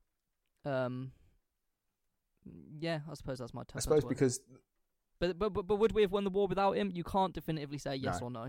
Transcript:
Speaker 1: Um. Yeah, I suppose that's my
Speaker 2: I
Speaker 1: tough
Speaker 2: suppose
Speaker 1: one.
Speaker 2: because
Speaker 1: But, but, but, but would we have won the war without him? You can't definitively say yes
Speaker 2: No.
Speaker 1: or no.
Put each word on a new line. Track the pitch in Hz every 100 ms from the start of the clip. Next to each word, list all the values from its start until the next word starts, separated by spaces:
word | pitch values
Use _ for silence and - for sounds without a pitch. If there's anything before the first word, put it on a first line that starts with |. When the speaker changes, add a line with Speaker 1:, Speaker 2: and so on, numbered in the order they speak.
| _ _ _ _ _ _ 147
Speaker 1:
Um. | 131 127 127 131 - - _ _ _ _ _ _ _ _ _ _ _ - - 69 151
Yeah, | 165 160 151
I |
suppose | 151 151 131
that's | 117
my | 123
Speaker 2:
I | -
Speaker 1:
tough | -
Speaker 2:
suppose | - 151
Speaker 1:
one. | 123
Speaker 2:
because | 127 135 123 - - _ _ _ _ _ _
Speaker 1:
But, | 175 170
but, | 208
but, | 185 180
but | 208
would | 220
we | 196
have | 202
won | 202 202
the |
war | 190 196
without | 185 196
him? | 196 202
You | 175 156
can't | 202 190
definitively | - - 160 143 143
say | 139 135
yes | 131 90
Speaker 2:
No. | 120
Speaker 1:
or |
no. | 123